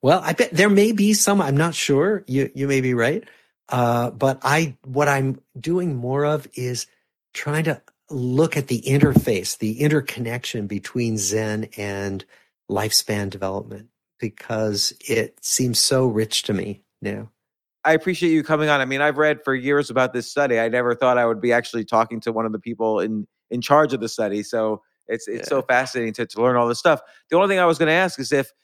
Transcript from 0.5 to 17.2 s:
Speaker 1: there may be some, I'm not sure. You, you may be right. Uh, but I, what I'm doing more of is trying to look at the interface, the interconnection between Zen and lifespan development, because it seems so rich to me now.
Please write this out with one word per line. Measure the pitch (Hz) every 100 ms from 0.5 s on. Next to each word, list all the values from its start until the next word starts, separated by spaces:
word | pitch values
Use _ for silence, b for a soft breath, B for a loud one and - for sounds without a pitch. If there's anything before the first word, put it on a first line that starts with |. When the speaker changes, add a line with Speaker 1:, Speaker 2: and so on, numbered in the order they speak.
Speaker 1:
there | 160 202
may | 202 214
be | 214 202
some, | 214 - 202
I'm | 156 139
not | 165
sure. | 156 - 139 175 214 -
You, | 131 135
you | 135 139
may | 135
be | 127
right. | 123 117 170 - b b _ _
Uh, | 127 120 120 120
but | 113 135 131
I, | 127 147 160 131
what | 135 131 147
I'm | 139 135 135 _ -
doing | 139 180 180 131
more | 123 135 147
of | 151 127
is | - 123 123 - _ _ _ _
trying | - - 151
to | 160 143 _ _ _
look | 143 123 127 160 151
at | 135
the | 120
interface, | 135 139 143 131 - 101 87 -
the | 110 110
interconnection | 147 151 139 - 117 120 - 117 104
between | 101 - 123 117 110
Zen | 101 107 110 107 110 -
and | 101 98 101 98 - b b _ _
lifespan | 98 107 - - 104 98
development, | 98 98 98 110 104 113 _ _ _
because | 113 - - 110 110 101 - - -
it | 113 110 _
seems | - - 127 117
so | - 131 131
rich | 107 110 -
to | -
me | 101 104 98 _ _
now. | 107 -